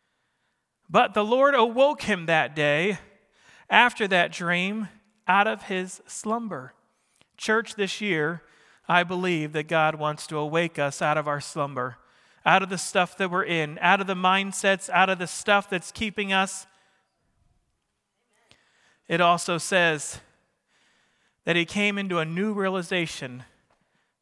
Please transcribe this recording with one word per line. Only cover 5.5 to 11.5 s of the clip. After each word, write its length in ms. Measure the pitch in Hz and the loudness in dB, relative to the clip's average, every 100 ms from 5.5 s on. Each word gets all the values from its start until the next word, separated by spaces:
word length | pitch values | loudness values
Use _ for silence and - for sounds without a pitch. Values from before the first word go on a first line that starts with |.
| 214 | -2
his 400 | - 185 185 - - | -6 -6 -6 -10 -16
slumber. 680 | - 214 233 226 160 127 - _ _ _ _ _ _ | -10 -6 -6 -6 -10 -14 -20 _ _ _ _ _ _
Church, 400 | - 220 226 - | 0 0 0 -4
this 240 | 190 - | -6 -4
year, 420 | 208 160 151 170 - _ _ _ - | -2 0 -2 -4 -12 _ _ _ 0
I 160 | 175 | 2
believe 480 | 175 185 185 170 151 | 2 0 0 -2 -2
that 160 | 151 156 | -4 -2
God 260 | 165 156 | 2 2
wants 320 | 156 151 151 - | 0 -4 -6 -8
to 100 | 156 | -6
awake 400 | 151 160 170 - | -2 -2 -2 -2
us 240 | 143 - | -4 -2
out 160 | 156 151 | 0 0
of 120 | 147 | -2
our 120 | 143 | -6
slumber, 580 | - | -6